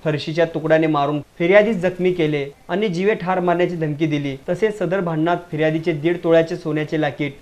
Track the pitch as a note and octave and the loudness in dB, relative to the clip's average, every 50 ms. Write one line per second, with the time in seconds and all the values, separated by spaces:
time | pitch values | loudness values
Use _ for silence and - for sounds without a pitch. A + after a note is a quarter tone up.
0 | - D#3+ D3 C#3+ - - D#3 E3 E3 D#3+ - D#3+ D3 D#3 D#3+ D#3+ E3 D#3 D3+ D3 | -2 -2 -2 -2 -4 -6 0 0 0 0 0 -4 0 2 2 4 4 2 2 0
1 | C#3 C#3 D3+ D3 C#3 _ _ - F3 E3+ F#3+ G#3 G#3 G#3+ A3+ F#3 E3 F#3 F3+ - | 0 0 -2 -4 -6 _ _ -2 2 6 6 6 6 6 2 0 0 -2 -2 0
2 | F3+ F#3 F3+ F3+ E3 D3+ D3+ D3 C#3 C#3 - _ - - F3 F#3 G#3+ A3 E3+ E3 | 0 0 0 2 0 0 0 -2 -4 -6 -10 _ -10 -6 -4 -2 -2 -2 -2 0
3 | F#3 G3+ A3 - - F3 F#3 F#3 F3+ F3+ F3 E3+ F3 E3 F3 E3+ D#3+ D3+ D3+ C#3+ | 0 0 0 0 -2 -2 -2 0 2 0 2 2 2 0 0 -2 -4 -4 -2 -2
4 | E3 D#3 D3+ D3 C#3+ C#3+ C3+ C3+ - - F3 F3 - G#3+ G#3 G#3 F#3 E3+ F3+ G3 | -2 0 0 -2 -2 -4 -6 -8 -6 -6 -2 0 0 -2 0 -2 -2 -2 -2 -2
5 | F#3 E3+ E3 D#3 D#3 D#3+ F3 E3 F3 - - D3 D#3 D#3+ E3+ E3 D#3+ F3 E3 D3 | -2 -2 -2 0 0 0 0 -2 -4 -8 -4 -2 0 0 0 0 -2 -2 -4 0
6 | C#3+ E3 F3 E3+ E3+ E3+ E3 E3 E3 E3 F3 E3 - D#3+ D3+ D#3 D3+ D3+ - D#3 | 0 -2 -2 0 0 4 4 4 4 2 -2 -8 -6 -4 -4 -4 -4 -4 -2 -2
7 | D3+ D3 C3+ - D#3 C#3+ C3+ - | -2 -2 -2 -4 -6 -6 -6 -10